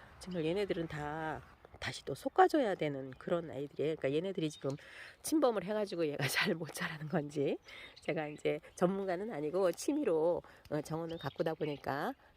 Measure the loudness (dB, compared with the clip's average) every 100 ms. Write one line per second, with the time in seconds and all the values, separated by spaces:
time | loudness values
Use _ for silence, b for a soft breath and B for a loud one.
0 | B B -6 -2 0 2 0 0 -2 -4
1 | -4 -2 -4 -4 -8 -20 -20 -10 -8 -6
2 | -6 -4 2 6 6 6 2 2 0 -2
3 | -6 -8 0 0 0 -6 -6 -2 -2 0
4 | 0 2 0 0 -2 -2 -2 -4 B B
5 | B B 0 4 4 4 0 0 0 0
6 | 0 2 0 2 2 0 -2 -4 -4 -4
7 | -2 0 0 0 0 0 -6 B B B
8 | -4 -2 -4 -2 0 0 B B 2 2
9 | 0 -2 -2 -4 -2 2 2 2 0 0
10 | 2 4 4 2 -2 B B -4 -2 -4
11 | -4 -6 -6 -2 -2 0 -2 -2 -2 -2
12 | -2 -6 b